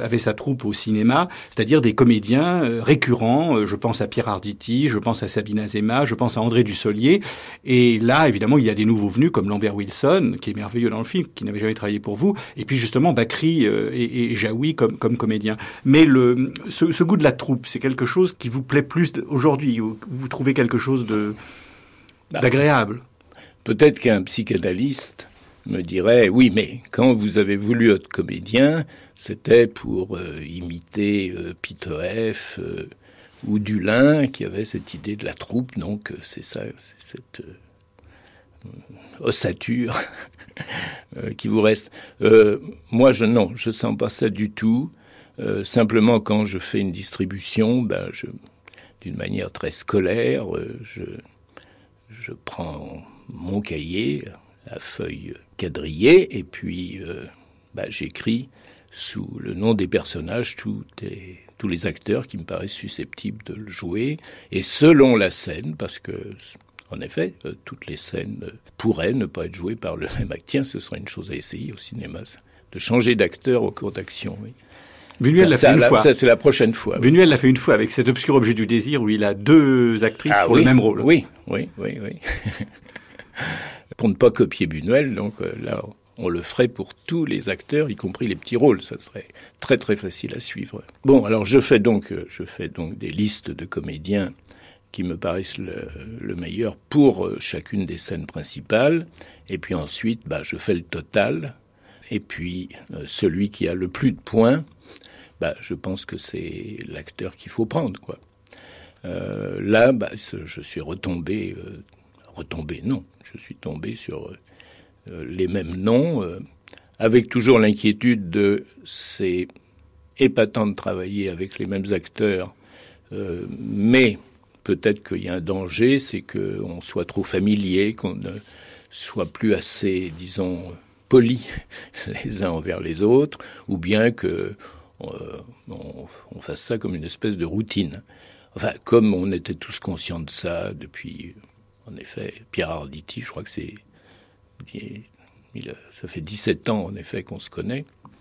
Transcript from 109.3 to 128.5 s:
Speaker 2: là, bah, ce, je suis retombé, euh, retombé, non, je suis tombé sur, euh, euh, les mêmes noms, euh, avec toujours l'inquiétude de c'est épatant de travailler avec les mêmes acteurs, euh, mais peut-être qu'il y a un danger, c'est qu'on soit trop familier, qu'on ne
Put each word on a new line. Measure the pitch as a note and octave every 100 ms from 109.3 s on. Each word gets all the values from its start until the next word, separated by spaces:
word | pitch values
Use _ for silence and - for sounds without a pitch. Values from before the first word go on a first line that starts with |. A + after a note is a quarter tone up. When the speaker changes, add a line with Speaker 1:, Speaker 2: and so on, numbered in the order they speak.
| G2+ G2+ F#2+
Speaker 2:
là, | G2 A2 A#2+
bah, | B2+ G2+ G#2+
ce, | - G2+ D#2+
je | -
suis | - -
retombé, | D2+ F2+ - F2 E2+ G#2 F#2+ F2+
euh, | F#2 F#2+ - _ _ _ - -
retombé, | D#2 D#2+ D2+ D#2+
non, | G#2 C3 - _
je | - -
suis | - -
tombé | D#2+ D2+ E2 A2+
sur, | - C#2 -
euh, | - _ _ - _ _ _ -
euh, | F2 C2+
les | F#2 F#2
mêmes | G2 D#2+ F2+
noms, | G2+ A#2+ E3 D3+
euh, | F2+ F2+ - _ _ - _ -
avec | A2+ A#2+ A2
toujours | B2 A2+ A#2+
l'inquiétude | G#2+ G#2 G#2+ G#2 B2 A2+ F2+
de | F#2 G2+ G2+ - _ -
c'est | - - - F#2+ F2+ F2+ - _ _ _ _ _ -
épatant | C3 C3 G#2+ - G#2
de | G2
travailler | F#2+ F#2+ F#2 G2+ G2
avec | E2+ F#2+ -
les | F#2+
mêmes | G2 G2
acteurs, | F#2+ - - G#2+ F#2+ F2+ - _ - - _ -
euh, | G2 G2 F2 - -
mais | G#2+ G#2 G#2+ B2+ B2 G#2 - _ _ _
peut-être | - F#2 G#2+ G#2 -
qu'il | F#2
y | F#2+
a |
un | F#2
danger, | E2 F#2+ F#2 E2 A#2+ C3+
c'est | C3+ G2+
qu'on | - - G2 G2 G2+ F2
soit | - - E2+
trop | -
familier, | F#2+ F#2+ G2+ G#2 G2 F#2 G#2 A2+
qu'on | G2 G2
ne | F#2+ G2+ -